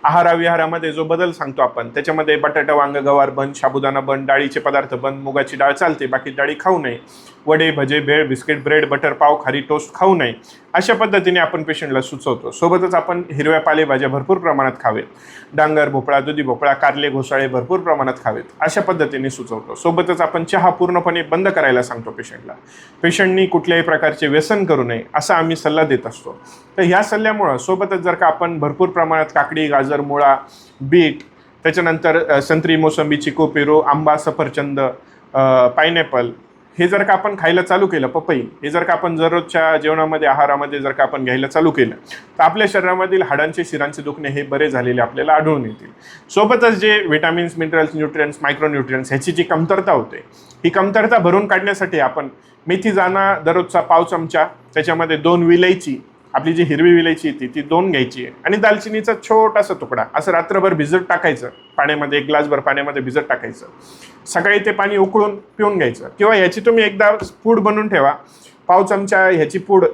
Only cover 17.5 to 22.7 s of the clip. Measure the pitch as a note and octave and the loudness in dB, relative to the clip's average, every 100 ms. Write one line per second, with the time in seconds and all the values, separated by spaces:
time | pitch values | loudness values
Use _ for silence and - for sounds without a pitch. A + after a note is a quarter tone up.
17.5 | B2+ A#2+ F3+ E3+ C#3+ C3 B2+ A#2+ A2+ - | -4 -2 -4 0 0 0 -2 -6 -6 -12
18.5 | - D#3+ G#3 F3+ E3 D3 C#3 C3+ C3 A#2 | -6 -2 -2 -2 -2 -2 -4 -8 -8 -10
19.5 | A2 - - E3+ E3+ E3+ E3+ D#3+ F3 E3 | -12 -12 -4 -2 0 -2 -2 -2 -2 -2
20.5 | F#3+ F3+ F3+ F3+ F3+ F3 E3+ D3+ E3 F#3+ | 2 2 2 0 0 0 -4 -2 0 0
21.5 | F3 C#3 B2 A#2+ A#2 A2+ A2 A2 - - | 0 2 2 0 -8 -12 -14 -16 -18 -20
22.5 | - - | -20 -20